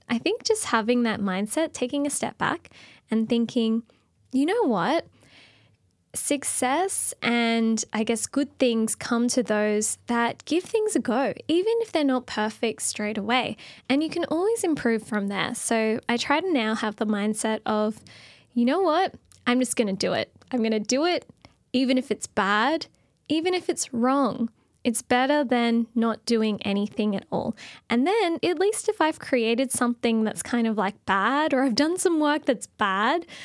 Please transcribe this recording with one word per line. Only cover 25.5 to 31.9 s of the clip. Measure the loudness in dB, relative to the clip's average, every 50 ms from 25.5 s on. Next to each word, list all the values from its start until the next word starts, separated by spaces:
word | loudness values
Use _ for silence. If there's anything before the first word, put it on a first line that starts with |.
| 2 2 2 2 2 2 0 0 0
not | 0 0 0 -2 -4 _
doing | 0 0 2 2 0 0 -2
anything | -2 -2 0 0 -2 -2 -2 -2 -2 0 -2
at | -2 -4 -4
all. | -4 -2 -2 -2 -6 -8 -12 -18 -20 -20 -6 -2
And | 0 2 2 2
then | 2 2 2 2 0 0
at | 0 0 0 2
least | 2 0 0 0 -2 -4
if | 0 2
I've | 2 2 2 -2
created | -4 -2 0 0 2 2 2 0 0 -2
something | 0 0 0 0 0 0 0 0 2 2 0
that's | 0 -2 -6
kind | -6 -4 -2 0 0
of, | 0 2 0
like, | 0 -2 -2 -6 _
bad | 0 0 2 2 2 2 2 2 2 2
or | 2 2
I've | 2 2
done | 2 2 2